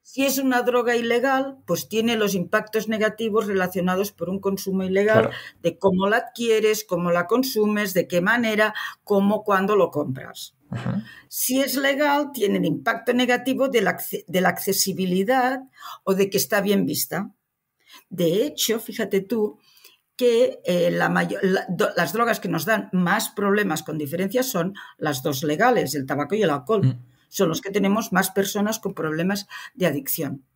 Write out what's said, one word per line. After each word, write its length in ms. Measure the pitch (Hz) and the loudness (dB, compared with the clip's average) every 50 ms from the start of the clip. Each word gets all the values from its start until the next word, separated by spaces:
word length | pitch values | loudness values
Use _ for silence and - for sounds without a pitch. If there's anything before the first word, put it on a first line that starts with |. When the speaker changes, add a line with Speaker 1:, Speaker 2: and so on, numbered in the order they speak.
Speaker 1:
Si 240 | _ - - 247 269 | _ -10 -2 0 0
es 120 | 277 - 269 | 0 0 0
una 220 | 269 262 254 247 240 | 0 2 2 2 2
droga 320 | 240 240 247 226 240 240 | 2 2 2 2 2 0
ilegal, 600 | 240 233 233 233 240 233 269 269 269 277 277 269 - _ | 2 2 2 2 2 2 2 2 2 0 -2 -8 -14 _
pues 220 | - 175 165 - - | -4 -4 -4 -2 -2
tiene 260 | 208 220 220 233 233 | -2 0 2 2 2
los 180 | 220 208 202 185 | 2 0 0 0
impactos 540 | 190 170 175 - 214 214 - - 220 202 | -2 -2 0 0 -2 -2 0 -4 -4 -2
negativos 580 | 214 226 208 214 214 214 - 233 220 202 226 214 | -2 -2 0 0 -2 -2 -2 -4 0 0 0 0
relacionados 680 | 202 196 190 180 180 - 190 175 180 185 185 208 196 _ | 0 0 0 -2 -2 -2 -2 0 0 0 0 -2 -4 _
por 160 | - 170 170 | -8 -8 -6
un 100 | 190 196 | -6 -4
consumo 440 | 196 196 196 196 - 196 185 190 190 | -2 -2 -4 -2 -4 -4 -2 -2 -2
ilegal, 400 | 185 185 196 202 214 220 220 - | 0 2 2 4 4 4 4 4
Speaker 2:
Claro. 100 | - - - - - _ _ | 2 -4 -8 -14 -18 _ _
Speaker 1:
de 160 | - 170 165 | -2 -2 -2
cómo 300 | - - 190 180 185 196 | 2 2 2 2 4 2
la 100 | 202 220 | 2 2
adquieres, 680 | 240 233 - _ - 233 226 220 220 214 214 214 214 - | 0 0 -4 _ -4 0 2 2 4 4 2 2 0 -2
cómo 240 | - 180 175 175 175 | -4 -4 -2 0 2
la 160 | 170 175 175 | 2 2 2
consumes, 680 | 175 226 247 262 262 - 220 214 208 208 208 208 196 180 | 2 2 2 2 0 0 2 2 2 2 0 -2 0 0
de 140 | 180 170 | 0 0
qué 140 | - 180 175 | 2 0 0
manera, 520 | 175 208 226 240 233 220 214 208 214 214 208 - - - - _ _ | 2 2 2 2 2 0 2 2 2 0 0 -6 -10 -10 -12 _ _
cómo, 400 | - 208 196 196 202 214 202 208 | 0 2 4 4 4 2 0 2
cuándo 320 | 208 202 190 196 196 214 | 2 2 2 2 2 4
lo 160 | 196 175 - | 4 2 2
compras. 640 | - 147 139 131 131 131 - - - - - - _ _ _ _ | 2 -4 -4 -4 -6 -8 -10 -14 -14 -16 -16 -18 _ _ _ _
Speaker 2:
Ajá. 320 | - 120 123 - - 202 220 - - - - | -10 -8 -6 -4 -6 -6 -8 -10 -18 -20 -20
Speaker 1:
Si 320 | _ - - - - 254 269 | _ -8 -6 -4 0 0 0
es 140 | 277 247 - | 0 0 0
legal, 560 | 277 277 277 277 262 302 294 285 294 294 277 - | 0 0 0 0 2 2 2 2 0 0 -4 -2
tiene 240 | 226 202 202 196 | -2 0 2 2
el 80 | 185 175 | 2 0
impacto 480 | 165 151 135 - 175 - - - - 240 | 0 -2 0 -2 -2 -2 -2 -2 0 2
negativo 540 | 247 254 240 247 240 247 269 262 202 269 | 2 2 2 2 0 0 -2 0 0 0
de 140 | 269 - 233 | 2 2 2
la 100 | 196 185 175 | 2 2 -2
acce-, 260 | - - - - - - | -2 -8 -8 -10 -10 -10
de 140 | - 160 185 | -2 0 2
la 80 | 185 - | 2 2
accesibilidad 1080 | - - - 196 196 - - 196 175 156 190 185 180 185 196 220 262 262 247 254 262 269 269 - _ - - - - - _ | 0 -2 -4 -2 0 0 0 -2 -2 -2 -2 0 0 0 2 2 2 2 2 0 -2 -4 -8 -16 _ -18 -18 -16 -16 -8 _
o 100 | 196 196 | 0 2
de 140 | 190 196 190 | 2 2 2
que 80 | - | 2
está 240 | 180 - - - 202 | -2 0 0 0 0
bien 240 | 190 202 202 196 180 | 2 2 2 2 2
vista. 460 | - 127 - - - 151 170 202 - _ _ _ _ _ _ _ _ _ _ _ _ - - _ _ | 0 -2 -4 -4 -4 -4 -6 -6 -8 _ _ _ _ _ _ _ _ _ _ _ _ -20 -20 _ _
De 360 | - 165 175 160 170 208 262 | -4 0 0 2 2 2 0
hecho, 340 | 302 - - - - 220 233 | -2 -2 -4 -2 -2 -2 -2
fíjate 400 | - - 247 - 220 - - 190 | -4 -8 -6 -6 -4 0 0 -2
tú 380 | 190 190 240 220 214 214 - _ _ _ _ _ _ - _ _ _ _ _ | 0 0 -2 -2 -2 -2 -4 _ _ _ _ _ _ -20 _ _ _ _ _
que, 440 | - 247 240 233 233 254 254 - - - | 0 2 4 6 4 4 2 2 -4 -4
eh, 240 | - 180 175 170 175 | 0 2 2 2 2
la 200 | 170 175 170 170 | 2 2 0 2
mayo-, 280 | 175 180 175 170 - - 196 | 2 0 0 0 -2 -2 0
la, 220 | 185 185 190 - - | 0 0 0 0 -4
do-, 200 | 180 160 208 - - | 0 0 0 0 2
las 180 | 175 170 165 - | 0 -2 0 0
drogas 260 | 220 233 233 214 214 | 0 0 0 0 -2
que 100 | - 185 | -2 -4
nos 160 | 151 131 139 | -4 -2 0
dan 240 | 196 220 202 190 - | 0 0 0 -2 -2
más 380 | - 185 180 175 196 226 220 - | 0 0 2 2 2 0 -2 -4
problemas 540 | - - 202 202 202 208 208 190 160 156 - | -4 -2 0 2 2 2 2 0 -2 -4 -6
con 140 | - 156 | -6 -6
diferencia 440 | 156 151 139 165 175 190 196 220 247 | -6 -6 -6 -4 -4 -4 -2 0 -2
son 320 | 254 262 - 180 165 190 196 - - - - | -2 0 -2 -2 -2 -4 -6 -10 -18 -20 -12
las 240 | _ - 156 143 131 | _ -4 -4 -4 -2
dos 220 | - 156 139 131 165 | -4 -4 -4 -2 -2
legales, 500 | 147 151 156 220 254 247 180 - 135 - | -2 0 2 4 4 4 2 0 -2 -4
el 100 | 147 131 | -6 -4
tabaco 280 | 135 151 156 143 - 196 | -2 -2 -4 -2 -2 0
y 80 | 220 | 2
el 80 | 208 165 | 2 2
alcohol. 360 | 143 135 - - 220 202 170 | 2 -2 0 0 0 2 2
Speaker 2:
Mm. 120 | 131 123 - - _ _ _ _ _ | 2 0 -2 -14 _ _ _ _ _
Speaker 1:
Son 200 | - - 196 165 | -2 0 0 0
los 100 | 160 - | 0 -4
que 120 | - 196 | -6 -4
tenemos 420 | 190 208 190 190 202 220 220 - 185 | -2 0 2 2 2 0 0 0 0
más 180 | 180 190 - | 0 0 2
personas 480 | - 202 196 196 - 208 202 214 220 - | 0 -2 -2 0 0 -2 -2 -2 -2 -4
con 140 | - 202 190 | -6 -8 -6
problemas 540 | - 160 156 151 160 175 190 202 202 - _ - - - - _ | -6 -6 -4 -2 -2 -2 -2 -2 -4 -6 _ -16 -18 -18 -18 _
de 100 | - 180 | -2 0
adicción. 600 | 165 147 143 - - - - 151 131 131 135 _ _ _ | 0 0 -2 -4 -4 -6 -4 -4 -6 -8 -10 _ _ _